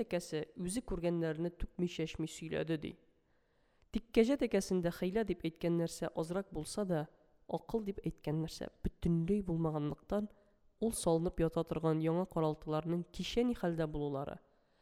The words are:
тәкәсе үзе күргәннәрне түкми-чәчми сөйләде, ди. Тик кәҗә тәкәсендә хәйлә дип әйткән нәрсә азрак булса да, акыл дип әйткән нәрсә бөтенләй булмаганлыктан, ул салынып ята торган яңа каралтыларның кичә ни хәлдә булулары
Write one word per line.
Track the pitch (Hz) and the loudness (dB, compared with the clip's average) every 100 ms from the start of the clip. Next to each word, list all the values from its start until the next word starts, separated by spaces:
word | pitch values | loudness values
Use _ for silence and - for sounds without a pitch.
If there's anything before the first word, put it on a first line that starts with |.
тәкәсе | 220 175 - 156 - - | -2 -2 -2 -6 -6 -6
үзе | 180 220 | -4 -4
күргәннәрне | - 185 170 175 165 156 170 | -4 -2 0 2 0 0 -4
түкми-чәчми | - - - 175 - 160 - 160 | -4 -8 -2 -2 0 -4 -2 -6
сөйләде, | - 160 151 156 160 | -6 -6 -4 0 -2
ди. | - - _ _ _ _ _ _ _ _ _ | -4 -10 _ _ _ _ _ _ _ _ _
Тик | 220 - - | -8 0 4
кәҗә | 226 277 | 6 4
тәкәсендә | 233 196 196 185 170 175 | 2 2 2 0 0 -2
хәйлә | 185 208 208 | -2 0 -2
дип | 175 - | -2 -4
әйткән | - 170 170 | -2 0 2
нәрсә | 165 - 170 - | 0 -4 -6 -4
азрак | 160 180 196 | -4 -4 -4
булса | 165 156 - 202 | -8 -6 -4 0
да, | 165 151 - _ _ _ | 0 -2 -8 _ _ _
акыл | 165 - 226 202 | -6 -2 -2 -2
дип | 196 | -4
әйткән | - - - 156 | -4 -4 -2 -2
нәрсә | 160 - - - | -2 -6 -10 -4
бөтенләй | - - 175 170 165 208 180 | -6 0 2 4 4 2 2
булмаганлыктан, | 165 165 151 147 147 - 202 208 - _ _ _ _ | 0 0 0 -2 -4 -2 -2 -2 -8 _ _ _ _
ул | 220 226 | -2 2
салынып | - 165 175 - | 4 4 4 2
ята | 165 170 | 2 2
торган | 165 156 160 160 | 0 2 2 4
яңа | 160 165 185 | 4 2 0
каралтыларның | - 156 151 - 156 160 175 170 | 2 2 0 -2 -2 0 -2 -2
кичә | - 185 - 247 | -6 -2 2 2
ни | |
хәлдә | 233 175 165 156 | 2 0 0 -2
булулары | 151 147 139 143 - - _ _ _ | -2 -4 -4 -6 -8 -16 _ _ _